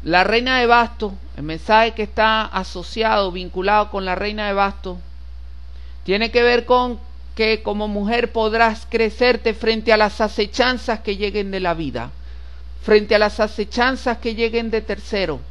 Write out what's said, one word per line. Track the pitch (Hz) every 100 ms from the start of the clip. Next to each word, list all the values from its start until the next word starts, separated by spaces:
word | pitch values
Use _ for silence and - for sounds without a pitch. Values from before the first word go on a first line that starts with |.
La | - 175
reina | 190 226 254 262
de | 240
bastos, | 240 226 - 214 190 - -
el |
mensaje | 147 160 - 220 226
que | 220
está | 208 - 220 220
asociado, | 214 190 185 185 175 - 220 214 190
vinculado | 180 180 185 190 208 208
con | 202
la | 190
reina | 180 202 214 208
de |
bastos, | 196 196 196 185 180 - - - - - - - - - -
tiene | - 196 226
que | 240
ver | 240 240
con | 240 247 247 226 - - -
que | - 220 220
como | 208 208 214
mujer | 202 202 240 240
podrás | 233 220 220 226 220 -
crecerte | 226 220 - 247 233 226
frente | 208 226 226 220
a | 214
las | 220 -
acechanzas | 214 - 208 - 247 247 - 214
que | - 196
lleguen | 202 208 196
de | 190
la | 185
vida, | 165 151 123 120 - - - - - - -
frente | - 214 208
a | 214
las | 208 -
acechanzas | 214 - 208 - 247 254 262 226
que | 240
lleguen | 220 233 233 226
de | 226
tercero. | 220 202 - 202 180 135 -